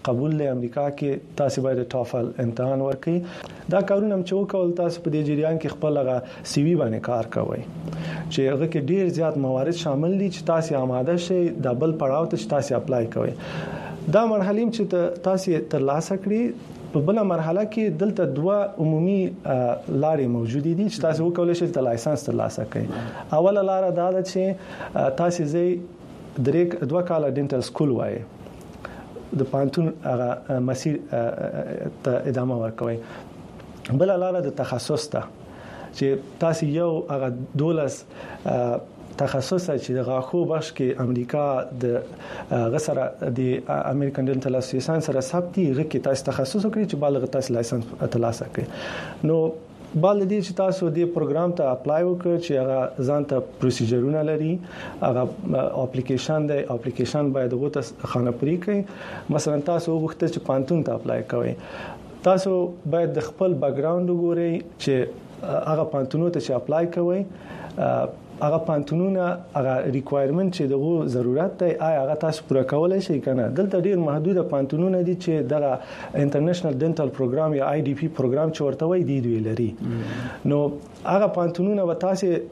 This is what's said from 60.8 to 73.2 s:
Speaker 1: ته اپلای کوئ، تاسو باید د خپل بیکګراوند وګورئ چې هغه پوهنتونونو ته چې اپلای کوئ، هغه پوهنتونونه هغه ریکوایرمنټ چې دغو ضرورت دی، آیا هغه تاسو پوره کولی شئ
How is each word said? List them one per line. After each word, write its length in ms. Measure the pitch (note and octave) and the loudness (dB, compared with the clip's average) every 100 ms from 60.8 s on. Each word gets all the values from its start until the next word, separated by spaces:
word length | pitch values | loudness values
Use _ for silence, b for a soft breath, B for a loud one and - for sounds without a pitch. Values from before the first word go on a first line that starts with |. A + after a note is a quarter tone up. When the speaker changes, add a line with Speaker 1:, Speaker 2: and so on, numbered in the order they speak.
Speaker 1:
ته 160 | B2+ A#2 | 2 -2
اپلای 260 | A#2 A#2+ A#2 | -2 -2 -2
کوئ، 220 | A#2+ A#2+ A#2+ B B B B - - F3+ | -2 -2 -4 B B B B -16 0 4
تاسو 220 | F#3 F#3+ F#3 F3 F3 D3+ | 4 4 2 0 -2 -2
باید 260 | D#3+ E3 D3 | 2 2 0
د 100 | - | -4
خپل 260 | - F#3+ D#3+ | 0 2 2
بیکګراوند 440 | C#3 C3 D3+ F3 F3+ | 0 0 0 0 0
وګورئ 440 | F3 F3 E3+ E3+ E3 - - | 2 2 2 0 -2 -6 -6
چې 100 | - C3 - - - - - C#3+ - | 0 2 2 -4 -16 -12 -4 -2 0
هغه 120 | D#3 D#3 | 0 0
پوهنتونونو 380 | C#3 C3 D3+ F3 E3 | 0 0 0 2 0
ته 20 | B2 | 0
چې 60 | |
اپلای 340 | B2+ A#2+ D#3 F3 E3+ | -2 2 0 2 0
کوئ، 200 | F3 F#3 F#3+ B B B B - C3+ B2 B2 - - - | 0 0 -2 B B B B -2 0 2 -2 -6 -16 -2
هغه 160 | D3 D#3+ E3 | 0 2 0
پوهنتونونه 640 | D3+ C#3+ D#3+ F#3 F#3+ F3 F3+ - D3+ | -2 0 0 2 2 0 -2 -4 -2
هغه 180 | C3 C3 D3 | 0 0 0
ریکوایرمنټ 560 | C3+ C3 C#3 C3+ D#3+ F#3+ F3+ | -2 0 0 2 2 0 0
چې 60 | C#3 | 0
دغو 340 | C3+ D3+ E3+ D3+ | 2 2 2 2
ضرورت 400 | B2 B2 C3 F#3+ F#3+ | 0 2 2 0 2
دی، 80 | F3+ - D#3+ | 0 2 0
آیا 140 | D#3 | 2
هغه 140 | C3+ D3+ | 0 0
تاسو 200 | D#3+ D#3 - | 0 -2 2
پوره 140 | C3+ B2+ | 2 4
کولی 280 | C#3+ F3 F#3+ F#3+ | 4 4 2 2
شئ 100 | D3+ | 0